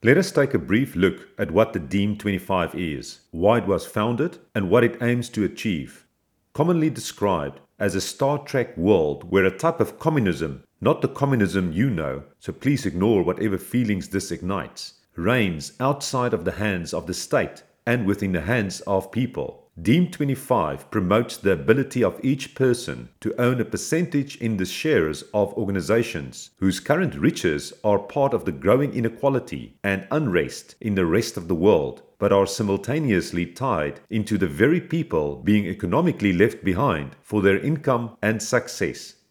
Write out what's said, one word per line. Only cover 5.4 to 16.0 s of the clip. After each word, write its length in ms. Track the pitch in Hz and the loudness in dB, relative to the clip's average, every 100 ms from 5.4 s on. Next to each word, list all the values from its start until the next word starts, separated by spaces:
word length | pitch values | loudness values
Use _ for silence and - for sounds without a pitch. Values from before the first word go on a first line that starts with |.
achieve. 640 | 107 - 117 85 67 - _ _ _ _ _ | -2 -2 -4 -4 -6 -14 _ _ _ _ _
Commonly 360 | - 156 175 156 | -2 0 2 0
described 720 | 135 - - 104 87 71 - _ _ | -2 -12 -4 -2 0 -4 -10 _ _
as 160 | 101 | -2
a 60 | 92 | -2
Star 380 | - - 139 147 | -4 -2 -2 -2
Trek 380 | 143 139 120 - | -2 -4 -4 0
world 540 | 87 98 76 71 85 | 4 4 4 -2 0
where 140 | 92 | 4
a 120 | 95 92 | 4 2
type 240 | 165 165 | -2 0
of 180 | 107 - | -2 0
communism, 640 | 160 156 104 76 78 67 _ _ | 0 2 0 0 -4 -6 _ _
not 200 | 107 151 | 0 2
the 80 | 135 | 0
communism 640 | 131 139 131 101 92 92 | 0 0 2 2 2 0
you 180 | 80 131 | 0 0
know, 320 | 95 76 69 71 _ | 0 -4 -6 -10 _
so 140 | - | -12
please 340 | - 131 143 98 | -6 -2 0 -2
ignore 360 | 87 101 107 | 0 2 4
whatever 360 | 87 90 110 95 | 2 0 -2 -4
feelings 500 | - 120 117 101 85 | -4 -2 0 -2 -2
this 220 | 95 90 | -6 -4
ignites, 640 | 85 92 98 64 - - _ _ - | -8 -4 -6 -6 -12 -18 _ _ -6
reigns 560 | 85 127 101 80 71 - | 0 2 2 -2 -8 -4
outside 520 | 131 143 | -2 -2